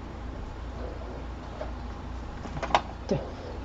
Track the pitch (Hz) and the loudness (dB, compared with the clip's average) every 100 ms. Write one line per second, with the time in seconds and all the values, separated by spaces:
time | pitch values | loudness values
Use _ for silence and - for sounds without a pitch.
0 | - - - - - - - - - - | -4 -4 -2 -2 -2 -2 -2 -2 -2 -2
1 | - - - - - - 622 - - - | -2 -2 -4 -4 -4 -2 -2 -2 -2 -4
2 | - - - - - - - - - - | -2 -2 -2 -2 -2 0 6 6 6 -2
3 | - 165 - - - - | 4 4 4 -2 -4 -4